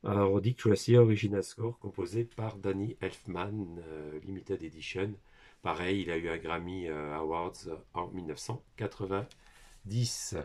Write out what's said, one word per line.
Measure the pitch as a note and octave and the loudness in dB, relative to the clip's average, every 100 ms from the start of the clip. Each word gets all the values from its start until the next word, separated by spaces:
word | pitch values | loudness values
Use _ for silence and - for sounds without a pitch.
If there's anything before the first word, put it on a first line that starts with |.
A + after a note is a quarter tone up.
Alors, | G2+ G2+ G2 G2 | 2 4 6 6
Dick | G2 B2+ | 4 2
Tracy, | A2 G2+ - A#2+ | 4 4 8 10
Original | A#2 G#2 G#2 G2+ | 10 8 2 0
Score, | F#2 - A2+ A#2+ | -2 -4 -6 -6
composé | G2 F#2+ F2+ G#2+ A#2 | -10 -6 -4 -2 -4
par | - A2 G2+ | -4 -6 -4
Danny | G2 F#2+ G#2 - | -2 0 -2 -4
Elfman, | F#2+ - - F2 F#2+ G#2+ F#2 E2+ E2 | -6 -6 -8 -4 -4 -4 -6 -8 -10
euh, | D#2 D2+ D2+ F2 | -10 -8 -10 -8
Limited | F#2+ - F#2+ | -10 -4 -4
Edition. | E2 D#2 D2+ F#2 G2+ G#2 - - - - | -4 -10 -8 -2 -2 -4 -14 -20 -20 -8
Pareil, | F2+ D#2+ F2+ G2 | -4 -2 0 0
il | E2+ | 0
a | E2 | -2
eu | E2+ | -2
un | E2 | -4
Grammy, | D#2+ E2 F2 F#2 E2+ | -4 -4 -4 -6 -4
euh, | D2+ D2 D2+ | -4 -4 -4
Awards | D#2 E2 F2 F#2 E2+ D#2+ - | -2 -2 -4 -6 -10 -10 -8
en | - F2 | -6 -6
mille | F#2 E2 | -6 -6
neuf | D2+ | -8
cent | - A#2 - - | -6 -8 -8 -6
quatre-vingt-dix. | G#2+ - F#2+ G2 B2 - - - - - G2 A2+ A#2+ - - E2+ | -6 -4 -2 -2 -2 -12 -20 -20 -20 -16 -4 0 0 -2 -6 -6